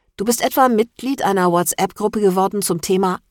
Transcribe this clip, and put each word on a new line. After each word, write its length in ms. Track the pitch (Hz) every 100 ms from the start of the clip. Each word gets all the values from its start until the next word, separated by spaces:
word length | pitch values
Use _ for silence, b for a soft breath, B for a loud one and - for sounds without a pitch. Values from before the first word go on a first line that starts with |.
| b -
Du 80 | 202
bist 160 | 233
etwa 280 | 175 285 254
Mitglied 540 | 220 233 - 254 269
einer 280 | - 196 180
WhatsApp-Gruppe 720 | 175 170 - 190 - 208 214
geworden 400 | 202 185 190 208
zum 200 | 196 170
Thema 380 | - 190 190 180 _